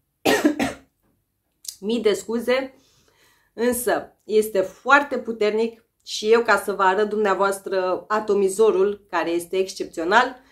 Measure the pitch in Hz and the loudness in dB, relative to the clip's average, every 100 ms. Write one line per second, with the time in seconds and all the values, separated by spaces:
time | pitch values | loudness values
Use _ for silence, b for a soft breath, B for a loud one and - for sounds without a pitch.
0 | _ _ - 415 302 - - - _ _ | _ _ 0 2 2 0 -4 -8 _ _
1 | _ _ _ _ _ _ - - 196 233 | _ _ _ _ _ _ -18 -10 -6 -2
2 | 208 196 - 233 226 254 269 - b b | 0 -2 -2 -6 -2 -2 -4 -10 b b
3 | b b b b b - 240 240 208 165 | b b b b b -4 -2 -2 -2 -2
4 | - _ - 214 214 190 185 - 247 277 | -4 _ -2 0 2 0 -2 -4 4 4
5 | 277 247 226 226 208 214 226 - _ _ | 4 -6 -6 -2 -2 0 -2 -6 _ _
6 | - - 214 233 233 202 208 196 190 190 | -14 -4 2 4 4 0 0 0 2 2
7 | 208 208 208 190 196 196 185 185 185 180 | 0 0 0 2 0 -2 -4 -2 -2 -4
8 | - 214 214 202 190 190 220 180 202 202 | -4 -4 0 0 0 2 2 4 0 -2
9 | _ 175 160 170 170 190 190 - - - | _ -4 -2 -4 -4 -4 -4 -6 -12 -8
10 | 165 220 254 - b | 0 2 2 -2 b